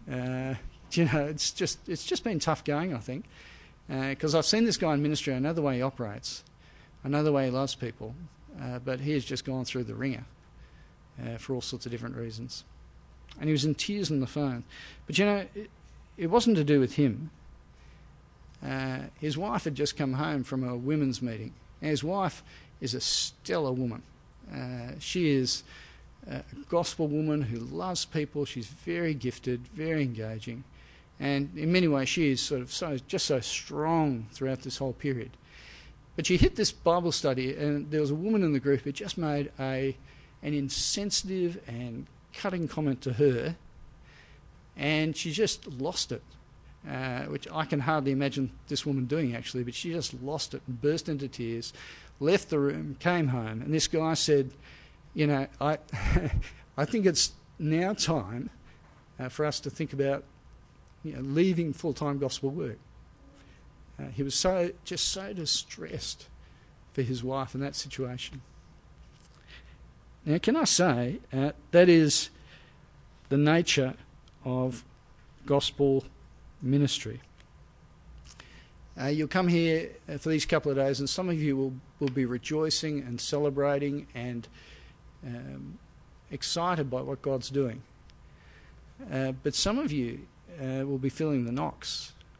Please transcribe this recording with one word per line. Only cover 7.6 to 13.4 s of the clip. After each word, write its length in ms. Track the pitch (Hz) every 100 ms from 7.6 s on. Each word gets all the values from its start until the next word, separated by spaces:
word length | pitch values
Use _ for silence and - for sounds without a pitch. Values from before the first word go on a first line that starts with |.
| 135 -
people, 400 | 120 - 110 143 165 - - 202
uh, 200 | 127 123
but 220 | 131 127
he 120 | 139
has 100 | 151
just 220 | - 131 -
gone 200 | 131 123
through 180 | 127
the 120 | 113 110
ringer, 300 | 135 120 123 - - - - - - - - -
uh, 160 | 120 117
for 160 | -
all 80 | 127
sorts 240 | - 123 123
of 60 |
different 240 | 117 120 123
reasons. 480 | 117 110 127 - - - - - - - -
And 80 | -